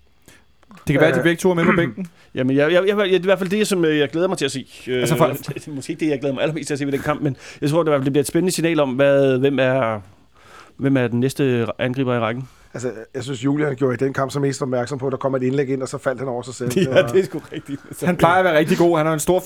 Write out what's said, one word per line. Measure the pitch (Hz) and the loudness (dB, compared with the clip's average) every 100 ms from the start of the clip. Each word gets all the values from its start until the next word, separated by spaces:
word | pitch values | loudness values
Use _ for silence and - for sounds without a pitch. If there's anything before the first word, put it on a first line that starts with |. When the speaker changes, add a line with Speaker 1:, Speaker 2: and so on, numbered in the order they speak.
| _ _ - - _ _ _ | _ _ -20 -20 _ _ _
Speaker 1:
Det | - - | -16 -2
kan | 143 | 4
være, | 156 | 4
Speaker 2:
Øh. | 170 | 4
Speaker 1:
at | |
de | |
begge | 165 170 | 2 2
to | 190 | 2
er | |
med | 175 | 2
på | 170 165 | 2 2
bænken. | 170 107 180 - | 0 -4 -12 -14
Speaker 3:
<clears throat> | - | -12
Jamen, | - 127 135 | -4 0 2
jeg, | 147 | 4
jeg, | 175 190 | 4 2
jeg, | 208 | 2
det | 202 | 2
er | 185 | 2
i | |
hvert | 180 185 | 2 0
fald | 185 | 2
det, | 208 208 | 0 0
som, | 196 | 2
øh, | 160 151 | 2 2
jeg | 143 | 0
glæder | 160 185 | 0 -2
mig | 185 | 0
til | |
at | 139 | -4
se. | 127 - - - | -4 -12 -16 -4
Øh, | 127 | -2
Speaker 1:
Altså, | 120 - | 0 2
for | 147 | 2
Speaker 3:
<laughs> | 139 - | 0 -8
det | 143 - | -12 -10
er | |
måske | 143 - | -12 -10
ikke | 151 | -4
det, | 156 | -2
jeg | 143 | -2
glæder | 139 | -2
mig | 127 | -2
allermest | 147 156 143 | -2 -4 -6
til | |
at | 143 | -4
se | |
ved | 139 | -2
den | 139 | -4
kamp, | 113 151 | -4 -2
men | 147 127 - - | -4 -4 -12 -6
jeg | 151 | -2
tror, | 160 | 0
det, | 160 147 | 2 0
det | 131 | 2
bliver | 143 | 0
et | 139 | 0
spændende | 170 180 | 0 0
signal | - 160 160 | 0 0 2
om, | 143 | 0
hvad, | 127 139 139 135 131 | 2 4 6 4 4
hvem | 135 139 | 2 2
er, | 131 131 113 107 101 - _ _ - - - _ | 2 2 0 -2 -8 -20 _ _ -20 -20 -20 _
hvem | 135 135 | 0 2
er | 123 | 2
den | 120 | 0
næste | 131 - 139 123 110 - | -2 0 0 2 -2 -2
angriber | 127 127 127 | -4 -2 -2
i | 123 | 0
rækken. | 110 120 127 - - | -2 -4 -10 -18 -18
Speaker 2:
Altså, | 120 123 107 113 | -8 -8 -8 -12
jeg | 131 | -10
synes, | 117 135 | -8 -4
Julian | 135 147 151 127 | -2 0 -2 0
gjorde | 139 | 0
i | 117 | 0
den | 135 | -2
kamp | 135 135 | -2 -4
så | 143 | -2
mest | 139 131 | -2 -2
opmærksom | 139 127 120 143 | -4 -2 -4 -4
på, | 135 | -4
at | |
der | 127 | -2
kom | 139 | -2
et | 135 | 0
indlæg | 127 139 131 | 0 0 -2
ind, | 135 | -2
og | 127 | -4
så | 139 | -6
faldt | - 127 | -6 -4
han | 135 | -6
over | 120 | -6
sig | 120 | -10
selv. | 120 123 | -6 -2
Speaker 3:
<laughs> | 123 | 0
Ja, | |
Speaker 2:
Det | 185 | 2
var | 143 185 | 2 2
Speaker 3:
det | 185 | 0
er | |
sgu | 190 160 - | 0 -6 -10
rigtigt. | - - 139 - - | -14 -12 -14 -12 -6
Speaker 1:
Han | 147 175 | -2 2
plejer | 170 180 | 4 4
at | |
være | 185 151 | 2 2
rigtig | 156 180 | 2 2
god. | 170 170 | 2 2
Han | 156 | 0
er | |
en | 160 | -2
stor | 151 180 | 0 0